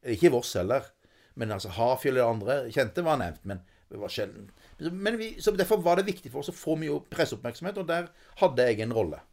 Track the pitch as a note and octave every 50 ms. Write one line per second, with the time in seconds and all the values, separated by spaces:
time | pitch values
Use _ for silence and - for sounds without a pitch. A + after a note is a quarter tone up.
0 | _ B2+ A#2 F#2+ - F3 C3+ A#2+ A#2+ - - G2 F2 F#2+ A#2+ C#3 C3+ - _ _
1 | _ _ _ _ _ _ _ - A#2+ G#2+ G#2+ F#2+ - - E2+ G2+ A#2 A#2+ C3 C3
2 | - C#3+ C3 B2+ B2 A#2 A#2 A2 G2+ G#2+ C3+ C#3+ C3 A#2 G#2+ C#3+ C3 A2 - -
3 | F3 E3 D#3 C3 G2 E2+ D#2 - - F#2+ G2 F2+ - _ _ _ _ _ - G#2
4 | G#2 G2+ - - G#2 G2+ G#2 - G2+ G2+ _ _ - - - - D3+ E3 F3 F#3+
5 | G3 G#3 A#3 A3+ A3 A3 A#3 - - G#3+ G3 F#3 F#3 F3+ G#3+ G3+ E3+ F3 F3 F3+
6 | G3 G3+ F3 - - B2+ A#2+ C#3 C#3+ - F3 - - - D#3+ D#3 D#3+ D3+ D3 D3
7 | - _ - - D#3+ - - - - A#2+ A#2 - E3+ F#3 G3 G3 F#3 D#3 E3 E3+
8 | F3 E3+ _ _ - - - - G3 F3 C3 A#2+ B2 B2 A2+ G#2 A2 A2+ A#2+ A2+
9 | G2+ D#2+ D2+ - - _